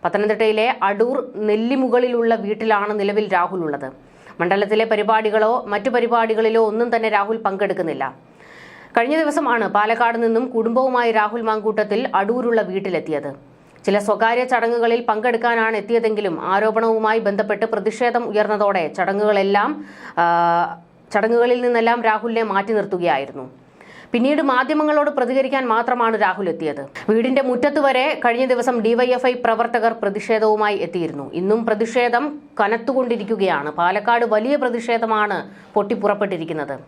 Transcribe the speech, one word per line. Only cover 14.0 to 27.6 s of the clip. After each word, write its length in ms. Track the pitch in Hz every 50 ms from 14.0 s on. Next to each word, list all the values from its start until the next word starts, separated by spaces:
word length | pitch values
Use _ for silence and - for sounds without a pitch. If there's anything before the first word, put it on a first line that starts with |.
| 202 202 208 196 220 226 233 240 254
ചടങ്ങുകളിൽ 580 | 254 254 233 220 233 240 240 233 226 226 240
പങ്കെടുക്കാനാണ് 760 | 240 - 220 214 214 247 233 226 226 240 233 226 220 220 226 214
എത്തിയതെങ്കിലും 600 | 202 202 233 233 226 220 220 208 208 196 165 156
ആരോപണവുമായി 800 | - - 185 196 214 220 208 220 226 226 226 220 220 214 220 226
ബന്ധപ്പെട്ട് 460 | 208 202 202 202 214 202 214 202 226
പ്രതിഷേധം 580 | 226 226 208 190 220 214 - 247 240 233 233 240
ഉയർന്നതോടെ 680 | 160 - 208 214 202 214 202 208 202 196 185 165 151 - -
ചടങ്ങുകളെല്ലാം, 880 | 185 170 196 202 208 214 208 202 196 196 196 208 208 196 202 196 - - - - - - - -
ആ, 640 | 170 170 170 170 170 170 170 170 175 - 170 - - _ _ - - - -
ചടങ്ങുകളിൽ 480 | 208 202 220 233 233 240 240 247 240
നിന്നെല്ലാം 420 | 247 247 240 233 226 233 233 240 226
രാഹുലിനെ 400 | 220 214 214 208 233 226 226 226
മാറ്റി 300 | 214 190 196 196 202 226
നിർത്തുകയായിരുന്നു. 880 | 208 190 202 196 180 175 170 156 135 139 135 135 143 135 127 - - - - _ - - - - - - -
പിന്നീട് 300 | - 240 233 262 294 302
മാധ്യമങ്ങളോട് 680 | 320 277 262 247 262 254 311 302 302 302 302 294 294 294
പ്രതികരിക്കാൻ 560 | 285 285 254 233 254 269 269 262 285 269 262 247
മാത്രമാണ് 540 | 220 226 233 247 254 247 233 226 226 208
രാഹുൽ 280 | 208 190 185 180 196 175
എത്തിയത്. 380 | 165 165 160 151 143 147 139 139 - - - -
വീടിന്റെ 320 | 214 226 233 262 254 277
മുറ്റത്ത് 380 | 269 254 247 240